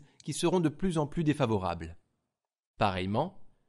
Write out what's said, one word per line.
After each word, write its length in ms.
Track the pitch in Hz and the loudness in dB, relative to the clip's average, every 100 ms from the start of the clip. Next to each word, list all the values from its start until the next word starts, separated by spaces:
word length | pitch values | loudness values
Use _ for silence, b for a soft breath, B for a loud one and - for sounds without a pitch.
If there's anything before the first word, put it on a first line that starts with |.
| b b | b b
qui 100 | - | -8
seront 260 | 139 170 185 | 0 2 4
de 100 | 156 | 2
plus 280 | 147 196 160 | 0 -2 0
en 100 | 143 | -2
plus 160 | 170 | 0
défavorables. 720 | 151 - 123 104 92 85 85 - _ _ _ _ _ _ _ - | 0 2 2 2 -2 -4 -8 -14 _ _ _ _ _ _ _ 0
Pareillement, 640 | 104 92 92 110 175 - - _ | 0 0 -2 0 -2 -6 -18 _